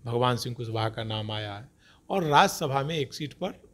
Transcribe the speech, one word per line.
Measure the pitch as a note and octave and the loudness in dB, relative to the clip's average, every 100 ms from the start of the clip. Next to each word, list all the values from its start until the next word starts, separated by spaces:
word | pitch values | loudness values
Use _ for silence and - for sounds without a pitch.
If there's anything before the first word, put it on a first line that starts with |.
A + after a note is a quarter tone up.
भगवान | B2 A#2+ B2 A#2+ | -4 2 2 2
सिंह | C3 | -2
कुशवाहा | A#2+ A2+ A2+ A2 | -8 -6 -2 -2
का | A2+ | -2
नाम | A2+ G#2+ G#2+ | -6 -6 -6
आया | G#2+ G#2+ | -6 -8
है | G2+ B2+ _ _ - - | -10 -14 _ _ -20 -4
और | F#3+ | -2
राज्यसभा | D#3+ C#3+ G3 - D#3 C3+ | 4 6 6 4 -2 0
में | C#3 E3 | 0 -2
एक | C3 | -4
सीट | - D3 | -6 -10
पर | - F#3 - - | -6 -8 -8 -18